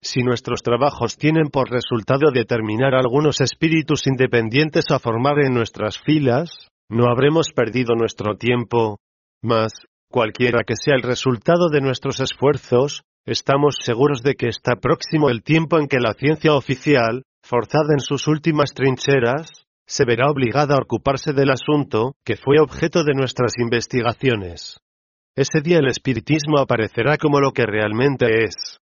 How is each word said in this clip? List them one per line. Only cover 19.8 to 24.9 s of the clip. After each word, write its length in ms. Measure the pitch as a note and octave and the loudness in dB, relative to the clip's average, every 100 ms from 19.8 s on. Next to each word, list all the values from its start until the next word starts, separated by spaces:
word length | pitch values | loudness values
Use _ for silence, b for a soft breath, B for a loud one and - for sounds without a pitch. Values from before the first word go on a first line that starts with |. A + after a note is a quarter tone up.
| _ | _
se 140 | - | -2
verá 260 | A#2+ A#2 C3+ | 0 2 0
obligada 460 | C#3+ B2 C#3 D3 C#3+ | 0 0 0 2 0
a 60 | |
ocuparse 500 | - A2 - C3+ - | 0 -4 -2 -2 -2
del 180 | C#3 C#3 | 0 2
asunto 640 | C3 - D3+ C#3 G#2+ A#2 - | 0 0 0 0 -2 -4 -6
que 120 | - G#2+ | -6 -6
fue 240 | - D3 | 2 2
objeto 420 | D3+ - E3 F3 | 2 0 -2 0
de 100 | D3+ | 0
nuestras 460 | C3+ C3 - B2 A2 | 0 -2 -2 -2 -2
investigaciones. 1200 | A#2+ A#2+ - B2+ A#2 A#2 C3+ A2+ F#2 E2 - - _ | -2 -2 -2 -2 -2 0 0 -2 -4 -12 -18 -20 _